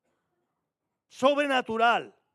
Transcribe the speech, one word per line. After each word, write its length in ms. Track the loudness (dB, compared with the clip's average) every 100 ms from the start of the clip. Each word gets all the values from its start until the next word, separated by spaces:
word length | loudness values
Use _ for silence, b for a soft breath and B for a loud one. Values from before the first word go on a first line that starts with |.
| _ _ _ _ _ _ _ _ _ _ _
sobrenatural, 1080 | -2 0 2 0 -2 -2 0 0 0 -4 _ _